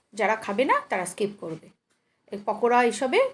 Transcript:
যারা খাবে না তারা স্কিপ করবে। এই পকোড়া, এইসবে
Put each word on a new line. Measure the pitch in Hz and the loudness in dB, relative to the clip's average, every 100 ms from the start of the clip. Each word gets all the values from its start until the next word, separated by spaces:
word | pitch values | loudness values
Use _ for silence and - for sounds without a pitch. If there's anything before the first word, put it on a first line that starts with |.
| _ 202 | _ -2
যারা | 202 220 - | 0 0 -2
খাবে | 202 285 | 0 2
না | 571 - | 2 0
তারা | 196 175 | -4 -4
স্কিপ | - 202 - | -4 -6 -6
করবে। | 165 160 - _ _ _ _ _ _ | -12 -12 -14 _ _ _ _ _ _
এই | 202 202 | -8 -6
পকোড়া, | 214 240 247 240 | 0 2 4 2
এইসবে | - 262 370 523 | 0 0 2 0